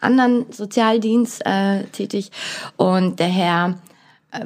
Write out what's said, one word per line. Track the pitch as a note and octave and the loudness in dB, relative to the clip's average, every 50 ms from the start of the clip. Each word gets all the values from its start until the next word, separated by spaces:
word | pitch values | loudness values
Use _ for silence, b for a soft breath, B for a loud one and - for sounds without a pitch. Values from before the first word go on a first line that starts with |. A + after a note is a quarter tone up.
anderen | - G3+ B3+ C4 B3+ B3 B3 A#3+ - - | 0 2 4 4 4 4 2 2 0 -4
Sozialdienst, | - - G#3 G3+ - A#3+ A3+ A3+ A3 A#3 G#3+ A3 A3 A#3+ A#3 A#3 - - - | -8 -12 -12 -4 0 2 2 2 2 2 2 2 2 2 2 0 -2 -4 -4
äh, | G3 G3 G3 G3 G3 G3 G3 G3 - - | -2 0 0 2 2 0 0 -2 -6 -8
tätig. | - G3+ G3+ - G3+ G3+ - - B B B B B B B B | -8 -6 -4 -4 -6 -6 -6 -10 B B B B B B B B
Und | - - F#3 F#3 F#3 F#3 F3+ F3+ - | 0 2 2 4 2 2 0 0 0
der | E3+ F3+ | 0 0
Herr, | F3+ F#3+ F3+ F3 E3+ F3 F3 F3+ F#3 F3+ - b b b b b b b b _ - | 2 2 2 2 2 2 0 0 -2 -6 -10 b b b b b b b b _ -12
äh, | - - | -10 -6